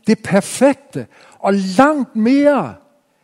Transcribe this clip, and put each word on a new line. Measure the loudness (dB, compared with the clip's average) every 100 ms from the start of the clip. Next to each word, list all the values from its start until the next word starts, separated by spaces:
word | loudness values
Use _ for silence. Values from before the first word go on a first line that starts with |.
| -2
det | -2
perfekte, | 0 -2 -2 0 0 0 _ -14 -14 _ _ -8
og | -2
langt | -2 -2 2 2 2 -4 -2
mere, | 0 2 2 0 -4 -12 _ _ _ _